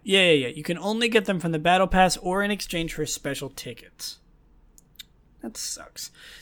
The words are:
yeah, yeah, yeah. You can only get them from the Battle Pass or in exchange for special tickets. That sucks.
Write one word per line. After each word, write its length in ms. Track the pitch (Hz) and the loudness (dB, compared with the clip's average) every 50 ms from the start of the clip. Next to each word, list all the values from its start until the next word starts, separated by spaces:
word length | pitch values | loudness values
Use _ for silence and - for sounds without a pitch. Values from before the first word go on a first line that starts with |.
yeah, 280 | - 202 190 196 185 175 | -4 0 2 4 6 6
yeah, 160 | 156 143 127 | 6 4 2
yeah. 20 | 120 | 0
You 140 | - 151 | -6 -8
can 160 | 151 - 175 151 | -6 -6 -6 -4
only 320 | 175 202 220 226 240 226 | -4 -4 -2 0 0 2
get 160 | 233 220 196 | 2 2 2
them 120 | 214 190 170 | 0 -2 -2
from 140 | 180 165 | -2 -2
the 60 | 160 156 | -2 0
Battle 280 | 156 170 180 185 190 | 4 4 4 4 4
Pass 300 | 185 190 185 185 175 - | 4 4 4 4 4 4
or 260 | - - 180 185 196 | 0 -2 -2 -2 0
in 80 | 202 202 | 0 -2
exchange 440 | 208 190 - - 180 170 165 160 - | -2 -4 -6 -6 -4 -4 -4 -4 -4
for 100 | 156 151 | -6 -6
special 460 | - - - - 143 139 - 143 131 | -4 -6 -6 -6 -6 -6 -6 -8 -10
tickets. 680 | - - - 131 110 - 92 90 _ - - - - - _ _ _ _ _ _ _ _ _ _ _ _ _ _ _ - - _ _ _ _ _ _ _ | -12 -12 -12 -12 -14 -14 -18 -20 _ -14 -14 -14 -14 -16 _ _ _ _ _ _ _ _ _ _ _ _ _ _ _ -20 -20 _ _ _ _ _ _ _
That 140 | - 220 - | -14 -12 -10
sucks. 540 | - - - - - - - - - - - _ - - - - - | -10 -8 -8 -10 -10 -14 -16 -14 -14 -14 -14 _ -18 -20 -20 -20 -14